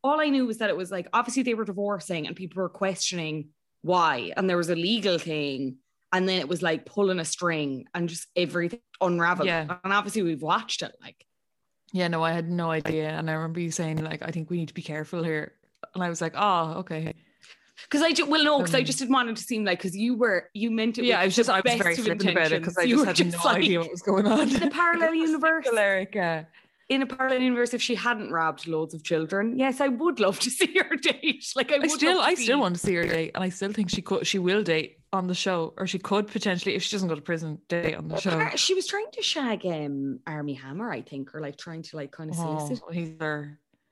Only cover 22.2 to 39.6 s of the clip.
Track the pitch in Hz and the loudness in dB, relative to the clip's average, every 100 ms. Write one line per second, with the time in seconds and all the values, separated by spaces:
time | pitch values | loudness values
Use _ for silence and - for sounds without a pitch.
22.2 | 190 175 160 160 170 175 247 247 226 175 | 2 4 4 2 0 0 4 6 4 4
23.2 | 175 170 170 190 277 175 165 180 202 190 | 2 2 2 4 4 2 0 -4 0 4
24.2 | 208 220 294 262 285 294 349 339 330 330 | 4 4 4 2 0 2 2 4 2 2
25.2 | 320 311 320 320 269 226 202 190 196 208 | 2 2 2 2 2 2 4 2 0 0
26.2 | 175 160 160 - _ _ _ 269 262 262 | 0 0 -6 -20 _ _ _ 0 0 -2
27.2 | 262 254 254 240 240 247 - 220 208 233 | 0 4 4 4 2 0 -2 0 0 -2
28.2 | 208 165 160 151 165 160 160 160 - 165 | -2 0 0 -2 -4 -4 -4 -8 -2 0
29.2 | 160 196 220 254 269 262 277 240 330 277 | 0 0 0 2 0 2 0 2 0 4
30.2 | 196 196 254 - 359 370 - 330 320 - | 2 2 -4 0 2 2 0 0 0 0
31.2 | 320 - - 262 254 294 294 311 311 370 | -2 -4 -4 -4 2 2 2 2 4 4
32.2 | 269 359 226 285 202 175 - 175 170 165 | 4 2 2 4 2 0 0 0 2 0
33.2 | 160 - 185 180 196 208 185 196 - 190 | -2 -2 -4 -2 -4 -2 -2 -2 -2 -2
34.2 | 175 196 180 202 175 160 151 _ _ 196 | 0 0 2 2 2 0 0 _ _ -4
35.2 | 180 180 196 175 165 - 185 185 - 202 | -2 -2 0 0 -2 -4 -4 -4 0 0
36.2 | 208 208 202 180 196 - - 208 185 151 | 0 -2 -2 -2 -2 -2 -2 -2 -2 -2
37.2 | 147 165 160 151 _ 170 160 - 156 160 | -4 -4 -4 -8 _ -2 -2 -4 -6 -4
38.2 | 190 165 151 285 - 381 349 392 453 - | 0 0 0 0 2 0 0 -6 -6 -4
39.2 | - 320 254 202 | -2 -2 -2 -2